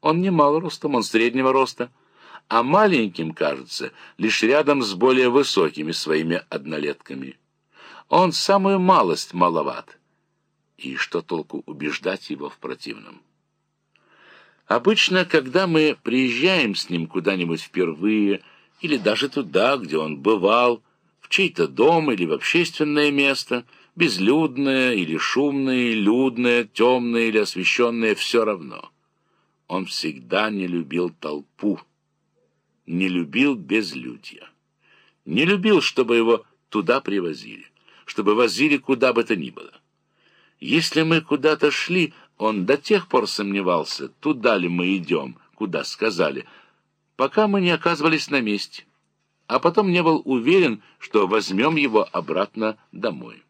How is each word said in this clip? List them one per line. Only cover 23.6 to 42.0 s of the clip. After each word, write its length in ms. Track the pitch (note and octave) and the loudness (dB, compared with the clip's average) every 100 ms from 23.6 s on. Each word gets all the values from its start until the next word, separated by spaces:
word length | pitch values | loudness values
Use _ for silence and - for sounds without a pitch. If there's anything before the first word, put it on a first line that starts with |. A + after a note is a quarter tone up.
| A#2+ _ _ - | -6 _ _ -2
безлюдное 1000 | E3 F#2+ F#2+ D3 D#3+ B2+ C#3 C3 B2+ | -2 2 2 4 2 -2 -2 0 0
или 220 | A2+ E2+ D#2+ | 0 -2 -4
шумное, 760 | - - C#3+ C#3 C3+ B2+ B2 | -2 0 0 0 -2 0 0
людное, 680 | A2 G2+ A#2+ C3 A#2 B2 A#2+ | 0 2 2 2 0 2 2
тёмное 580 | A2 - A#2 B2+ A#2+ A#2 | 0 2 4 4 0 0
или 160 | A2+ G#2+ | 2 2
освещённое, 760 | G#2 - F#2 - A#2+ A#2 A2+ | 0 -2 -2 2 0 2 0
всё 300 | G#2 - A#2+ | 0 0 0
равно. 460 | A2 G2+ D2 A#1 - _ _ _ _ _ _ _ _ | 0 -2 -8 -16 -18 _ _ _ _ _ _ _ _
Он 200 | F2+ F2+ | -8 -6
всегда 640 | - E2 C#2 F2+ F#2 G#2+ | -6 -8 -8 -4 -2 -2
не 160 | G#2 F2+ | -2 -4
любил 420 | F2 D#2 E2+ F2+ | -4 -4 -4 -4
толпу. 680 | E2 D#2 D2+ C#2+ _ G#2 F2+ - _ _ _ _ _ _ _ _ _ - | -6 -10 -10 -12 _ -4 -4 -8 _ _ _ _ _ _ _ _ _ -8
Не 220 | E2+ F#2 | -4 -2
любил 480 | F2+ E2+ G#2 C#3+ B2+ | -2 -4 0 0 0
безлюдья. 920 | D2+ G#2+ G2 F2 B1+ A#1+ - - - _ _ _ _ _ _ _ | -2 -2 -2 -10 -14 -16 -20 -20 -20 _ _ _ _ _ _ _
Не 200 | - E2+ | -6 0
любил, 360 | D#3+ G3+ G3+ G3 | 2 2 4 4
чтобы 360 | - - A#2 A#2 | 2 0 2 4
его 300 | A2+ A#2 - _ _ | 4 2 0 _ _
туда 320 | G#2+ F2+ B2+ | -4 0 0
привозили, 680 | - G2+ F2 D#2 - - - _ _ _ | 0 -4 -4 -8 -14 -20 -20 _ _ _
чтобы 320 | - - G2+ G#2+ | -14 -2 0 4
возили 400 | A#2+ F#2 D3 C#3+ | 2 2 0 0
куда 360 | - C3 B2+ | 0 0 2
бы 120 | B2 | 2
то 100 | A#2 | 0
ни 160 | G#2+ D#2 | -2 -4
было. 220 | - D#2+ _ _ _ _ _ _ _ _ _ | -12 -20 _ _ _ _ _ _ _ _ _
Если 420 | - E3 D#3+ D#3+ | -2 -2 0 0
мы 180 | D#3+ E3 | 2 0
куда-то 520 | D#3 D3 D3+ D3+ D3+ | 0 0 2 2 0
шли, 420 | - - F3+ | 0 -2 0